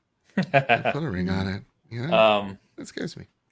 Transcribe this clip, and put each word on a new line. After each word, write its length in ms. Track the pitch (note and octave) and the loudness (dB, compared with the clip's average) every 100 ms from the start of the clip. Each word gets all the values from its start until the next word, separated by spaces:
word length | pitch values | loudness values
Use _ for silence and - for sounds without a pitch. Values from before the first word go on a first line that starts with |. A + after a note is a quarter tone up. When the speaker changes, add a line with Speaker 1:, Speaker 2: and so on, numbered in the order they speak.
| _ | _
Speaker 1:
<laughs> 240 | _ _ - | _ _ -4
Speaker 2:
and 480 | - C#3 - A#2 - | 2 2 4 2 2
put 100 | C#3+ | -2
a 80 | D#3 | -2
ring 180 | F#2 F2+ | -2 -2
on 200 | F#2+ F#2+ | 0 -2
it," 140 | G2+ - _ _ | -6 -10 _ _
you 160 | A2+ C3+ | -8 0
know? 100 | A2 | 4
Speaker 1:
Um, 420 | A2 G#2 G2 G2 _ - | 6 4 -2 -12 _ -18
Speaker 2:
That 100 | - | -16
scares 300 | - D3+ - | -10 -10 -10
me. 100 | F#2 _ _ | -20 _ _